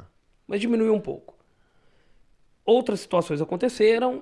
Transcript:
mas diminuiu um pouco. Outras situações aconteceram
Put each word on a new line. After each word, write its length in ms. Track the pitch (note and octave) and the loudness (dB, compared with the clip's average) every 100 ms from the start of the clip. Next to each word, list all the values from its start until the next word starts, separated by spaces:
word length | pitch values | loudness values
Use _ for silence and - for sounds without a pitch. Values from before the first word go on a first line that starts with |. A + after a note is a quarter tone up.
| - _ _ _ - | -20 _ _ _ -10
mas 160 | G3+ | -4
diminuiu 320 | A#3 A3+ A3 | -2 0 2
um 60 | G#3+ | 0
pouco. 360 | - - - - _ _ _ _ _ _ _ _ _ _ _ _ | -2 -10 -14 -20 _ _ _ _ _ _ _ _ _ _ _ _
Outras 360 | - A#3+ A#3+ G3+ | 0 2 2 -4
situações 420 | - F3 E3+ D3 | -2 -2 0 -4
aconteceram 800 | D#3+ F3+ B3 B3 G#3+ A3+ B3+ C4 | -4 -2 -2 2 4 4 0 -4